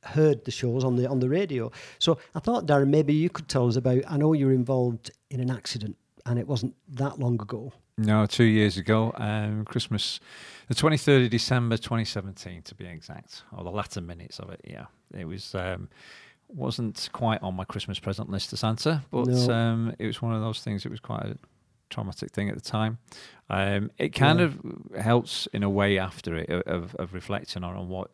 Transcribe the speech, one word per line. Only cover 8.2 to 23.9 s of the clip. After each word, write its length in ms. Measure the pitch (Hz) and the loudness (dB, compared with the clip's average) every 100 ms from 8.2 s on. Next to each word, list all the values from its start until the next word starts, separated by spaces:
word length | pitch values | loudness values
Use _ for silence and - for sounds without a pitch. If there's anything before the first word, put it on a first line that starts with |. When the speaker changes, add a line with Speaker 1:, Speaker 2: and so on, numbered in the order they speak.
| 104 | 4
Speaker 2:
two 180 | - | 6
years 320 | 113 107 107 92 | 6 8 4 2
ago, 340 | 92 110 110 - | 2 4 4 -2
um, 480 | 110 107 107 107 | -2 -2 -2 -4
Christmas, 560 | 110 123 - 107 - - - - - - - | -4 -4 -2 -4 -4 -6 -14 -20 -20 -20 -6
the 60 | |
twenty-third 500 | 117 156 156 - 139 | 2 4 4 6 6
of 60 | 123 | 6
December 480 | 113 - 127 120 113 | 2 2 2 2 0
twenty 260 | - 117 | 0 -2
seventeen, 580 | 110 107 95 92 - 87 | -2 -4 -8 -12 -14 -14
to 120 | - - | -16 -16
be 80 | 90 | -14
exact, 560 | 82 - 73 - - - 95 | -14 -14 -18 -16 -20 -18 -12
or 80 | |
the 60 | 87 | -8
latter 320 | 101 101 - | -6 -6 -8
minutes 360 | 85 85 85 - | -10 -12 -16 -14
of 120 | - | -14
it, 100 | - | -14
yeah. 200 | - - - _ _ - | -16 -16 -16 _ _ -12
It 60 | |
was, 300 | 85 95 - | -10 -10 -8
um, 340 | 95 92 92 90 _ - - - _ _ | -6 -4 -6 -10 _ -20 -20 -20 _ _
wasn't 600 | 190 131 - 113 - - | -6 -4 -2 -4 -6 -10
quite 300 | - 117 110 | -2 0 0
on 140 | 95 92 | -2 -6
my 80 | |
Christmas 340 | 92 101 - 95 | -8 -8 -8 -6
present 320 | - 98 107 | -6 -6 -4
list 200 | 98 - | -6 -6
to 60 | 104 | -2
Santa, 460 | 113 110 151 160 135 | -2 0 0 0 -2
but, 160 | - 127 | -2 2
Speaker 1:
No. 240 | 123 123 | 4 4
Speaker 2:
um, 440 | 117 117 113 113 - | 4 2 2 -2 -2
it 80 | 107 | -6
was 140 | 110 | -4
one 120 | 117 | -2
of 80 | 113 | -2
those 180 | 110 110 | -2 -4
things, 240 | - 101 | -6 -6
it 60 | - | -6
was 100 | - | -10
quite 240 | - 107 | -8 -8
a 140 | 104 - _ _ _ _ _ | -6 -10 _ _ _ _ _
traumatic 440 | - 101 92 - | -8 -8 -8 -8
thing 180 | - 101 | -4 -4
at 40 | |
the 60 | - | -4
time. 380 | - 110 110 113 _ - - - _ | -4 -2 -2 -4 _ -20 -20 -20 _
Um, 420 | 95 98 101 107 | 0 2 0 -2